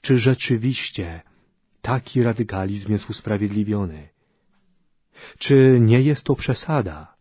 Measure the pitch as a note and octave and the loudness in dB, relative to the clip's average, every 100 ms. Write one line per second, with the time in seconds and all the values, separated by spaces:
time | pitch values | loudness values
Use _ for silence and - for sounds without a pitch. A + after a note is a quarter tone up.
0 | - C3 A2+ B2+ - A#2 A#2+ C3 - - | 2 2 2 0 -2 -2 -2 -4 -8 -10
1 | F2 E2 _ _ _ _ _ _ - B2+ | -10 -12 _ _ _ _ _ _ -6 -6
2 | - C3 A#2 A2+ G#2+ F#2+ F#2+ G#2 G2 G#2 | -4 0 0 0 -6 -4 -6 -6 -4 -4
3 | - G#2 - G#2 G#2 G#2 G#2 G#2 F#2+ D#2 | -4 -10 -6 -4 -2 -4 -2 -4 -4 -10
4 | D2 _ _ _ _ _ _ _ _ _ | -20 _ _ _ _ _ _ _ _ _
5 | _ _ - - - C#3 C3 B2+ A2+ A#2+ | _ _ -20 -12 2 6 6 6 6 4
6 | C#3 D3 - C#3 - B2+ - D3+ G2 D2+ | 4 0 -2 -4 -2 -6 -4 -4 -4 -10
7 | D#2 _ | -20 _